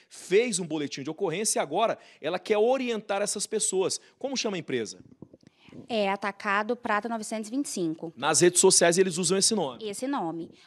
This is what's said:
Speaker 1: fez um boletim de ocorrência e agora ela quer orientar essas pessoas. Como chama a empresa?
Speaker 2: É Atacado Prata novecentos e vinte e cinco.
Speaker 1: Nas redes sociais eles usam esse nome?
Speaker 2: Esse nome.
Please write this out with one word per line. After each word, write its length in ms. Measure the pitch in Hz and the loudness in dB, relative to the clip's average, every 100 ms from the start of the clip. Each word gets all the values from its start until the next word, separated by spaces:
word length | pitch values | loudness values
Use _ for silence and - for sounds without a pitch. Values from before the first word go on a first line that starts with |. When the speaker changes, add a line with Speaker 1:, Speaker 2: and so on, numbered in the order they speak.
| _ | _
Speaker 1:
fez 500 | - - 190 247 180 | -20 2 2 4 0
um 80 | 175 | -4
boletim 380 | 156 143 - | -4 -4 -6
de 60 | 135 | -8
ocorrência 500 | 160 196 160 214 240 | -4 -4 -2 -2 -2
e 20 | |
agora 360 | 165 160 220 160 - - | -2 0 0 -2 -8 -8
ela 180 | 143 175 | -6 -6
quer 180 | - 214 | 0 2
orientar 640 | 220 269 254 220 202 196 | 4 2 0 -4 -4 -2
essas 240 | 202 214 - | -2 -4 -4
pessoas. 540 | 214 - 185 180 - - _ | -2 -2 0 0 -2 -8 _
Como 200 | 262 269 | -6 -4
chama 180 | 233 190 | -4 -4
a 40 | |
empresa? 400 | 156 131 104 90 - _ - - _ _ _ - - | -4 -4 -4 -8 -20 _ -20 -20 _ _ _ -20 -6
Speaker 2:
É 200 | 226 202 | -2 0
Atacado 640 | 196 208 196 214 202 214 | -2 -4 -4 0 0 0
Prata 360 | 240 233 208 220 | -4 -2 -2 -2
novecentos 400 | 226 214 220 214 | -6 -6 -8 -6
e 20 | |
vinte 140 | 262 285 | -6 -4
e 40 | |
cinco. 440 | - 170 160 165 139 | -4 -4 -4 -10 -4
Speaker 1:
Nas 240 | 143 156 | 0 4
redes 220 | 175 175 | 6 6
sociais 360 | 190 180 170 175 | 6 8 6 4
eles 200 | 190 160 | 2 0
usam 200 | 170 190 | 0 2
esse 160 | 190 | 2
nome? 320 | 214 151 120 214 | 2 -2 -4 -10
Speaker 2:
Esse 220 | 202 262 | -8 -4
nome. 420 | 277 175 165 165 - | -4 -4 -6 -10 -16